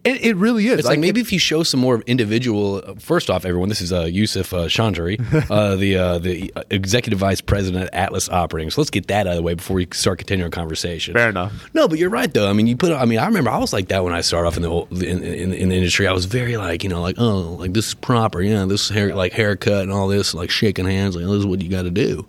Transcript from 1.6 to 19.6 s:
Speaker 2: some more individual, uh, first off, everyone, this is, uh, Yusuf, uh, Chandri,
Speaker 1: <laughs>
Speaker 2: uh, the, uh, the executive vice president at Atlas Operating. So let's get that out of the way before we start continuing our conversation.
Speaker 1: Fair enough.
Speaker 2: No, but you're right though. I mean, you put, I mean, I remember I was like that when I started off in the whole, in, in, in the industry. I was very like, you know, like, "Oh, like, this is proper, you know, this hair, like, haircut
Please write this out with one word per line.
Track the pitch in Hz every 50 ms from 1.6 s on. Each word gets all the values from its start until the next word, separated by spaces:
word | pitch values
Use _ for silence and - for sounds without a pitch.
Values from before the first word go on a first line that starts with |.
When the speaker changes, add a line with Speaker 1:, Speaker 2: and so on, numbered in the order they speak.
| 165
Speaker 2:
some | - - 131
more | 127 127 123 110 -
individual, | 117 123 127 113 101 107 117 123 123 107 104 101 101 98 98 -
uh, | 98 98 104
first | - - 165 175 - -
off, | 95 90 -
everyone, | 92 87 90 90 101
this | 107 - 95
is, | 85 92
uh, | 87 82
Yusuf, | 85 87 98 107 104 - 98 92 - -
uh, | 90 82
Chandri, | 80 - - 110 110 92 82 82 87 104 107 120 - 151 156 -
Speaker 1:
<laughs> | -
Speaker 2:
uh, | 101 107 104 101 98
the, | 95 98 98 95 92
uh, | 92 90 87 87
the | 85 90 90 85 95 98 - - - -
executive | - 101 98 95 104 123 123 120 104 95
vice | 98 98 95 - -
president | - 104 101 98 92 90 92 92
at | 87 -
Atlas | 87 95 - - 98 - -
Operating. | 92 90 85 82 - 80 80 80
So | - -
let's | 156 -
get | - 101 82 -
that | 98 104 101
out | 90 87
of |
the | 85 85
way | 85 87
before | 82 - - 95
we | 92 90 - -
start | - - 107 92 -
continuing | - - 104 92 87
our | 82
conversation. | 78 87 85 80 80 - - 87 85 80 - - 92
Speaker 1:
Fair | 117 117 113
enough. | 101 90 90 104 104 - - - -
Speaker 2:
No, | 320 302
but | 202 160 156
you're | 175 180
right | 220 247 262 - -
though. | 117 104 196
I | -
mean, | 104 110
you | 117 123 123
put, | 190 170 160
I | 135 127
mean, | 117 117 73
I | 139
remember | 202 226 190 135 107
I | 123 190
was | 262 - -
like | 107 95 -
that | 95 95 92
when | 90 85
I | 85 80
started | - 87 85 85 85
off | 82
in | 85 85
the | 82
whole, | 82 85 - -
in, | 85 90 92 78 90 87 73 85 85
in, | 71 87 92 92
in | - 92 92
the | 92
industry. | 92 92 87 - - 98
I | 92 92
was | 92 90
very | 92 110 127 123 120 120
like, | 110 95 85 85 85 -
you | 98
know, | 87 85
like, | 85 90 92 -
"Oh, | 120 113 101 95 87 82 87 87
like, | 90 92 90
this | 113 104 -
is | -
proper, | - - - 127 117 110 107 - 85
you | 92 104 110
know, | 104 95
this | 95 101 - - -
hair, | 104 107 101 98 80
like, | 95 92 90 -
haircut | - 110 104 101 90